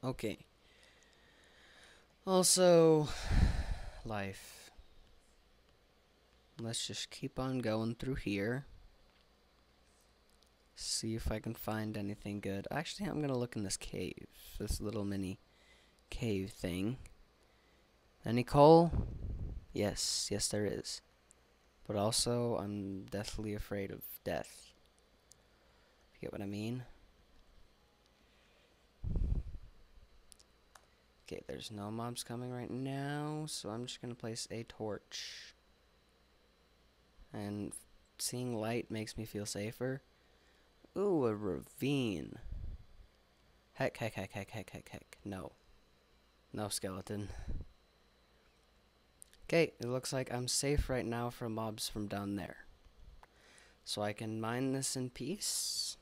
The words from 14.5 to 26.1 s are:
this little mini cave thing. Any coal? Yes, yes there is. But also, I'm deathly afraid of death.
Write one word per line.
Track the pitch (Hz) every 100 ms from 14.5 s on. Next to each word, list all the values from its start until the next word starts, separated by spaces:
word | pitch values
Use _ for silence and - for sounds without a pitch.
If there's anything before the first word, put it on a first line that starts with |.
| -
this | 104 -
little | 107 110 101
mini | 98 95 98 - - - - - - -
cave | - 117 98 95
thing. | - 92 87 101 131 - - - - - - - - - - - - -
Any | 117
coal? | 123 147 147 165 170 - - - - - - - -
Yes, | - 101 - - - -
yes | 101 -
there | 104 104
is. | - - - - - - - - - - - -
But | 104
also, | 104 113 - 120 120 113
I'm | 101 104 98 98 104
deathly | 98 104 - 107
afraid | 104 - 101 98
of | 101 - -
death. | - 80 - - - - - - - - - - - - - - - - -